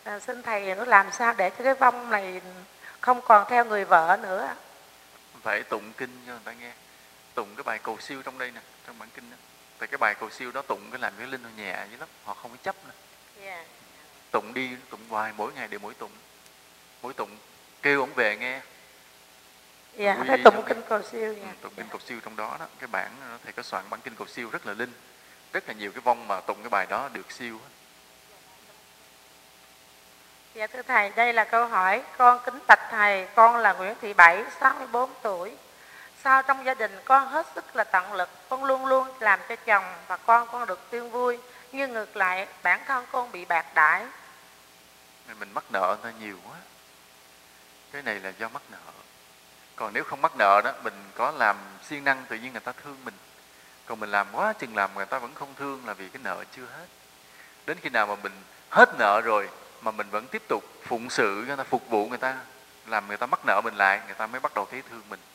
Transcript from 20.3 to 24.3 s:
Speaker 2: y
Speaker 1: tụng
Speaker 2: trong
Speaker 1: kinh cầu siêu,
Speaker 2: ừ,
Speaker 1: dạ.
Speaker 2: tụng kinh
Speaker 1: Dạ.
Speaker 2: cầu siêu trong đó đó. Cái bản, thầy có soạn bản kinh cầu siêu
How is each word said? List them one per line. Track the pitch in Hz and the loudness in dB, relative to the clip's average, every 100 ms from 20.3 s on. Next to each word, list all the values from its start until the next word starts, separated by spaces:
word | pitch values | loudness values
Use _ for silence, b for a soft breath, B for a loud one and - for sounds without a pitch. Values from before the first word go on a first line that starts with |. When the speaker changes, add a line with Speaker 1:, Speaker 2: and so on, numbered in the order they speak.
| 262 | 8
Speaker 2:
y | |
Speaker 1:
tụng | 247 220 | 8 8
Speaker 2:
trong | 220 | -4
Speaker 1:
kinh | 226 - | -6 -4
cầu | 214 | -6
siêu, | - 233 220 | -6 -8 -8
Speaker 2:
ừ, | 214 | -8
Speaker 1:
dạ. | 202 - | -14 -16
Speaker 2:
tụng | 214 208 | -16 -14
kinh | 113 | -14
Speaker 1:
Dạ. | |
Speaker 2:
cầu | 107 - | -14 -14
siêu | 117 | -14
trong | 113 110 | -12 -10
đó | 110 147 | -8 -8
đó. | 160 - | -12 -16
Cái | 127 | -8
bản, | 98 101 120 131 117 | -6 -6 -12 -16 -16
thầy | 110 | -14
có | 107 | -14
soạn | 123 95 95 | -8 -8 -8
bản | 110 | -12
kinh | 127 110 | -12 -14
cầu | |
siêu | 101 | -14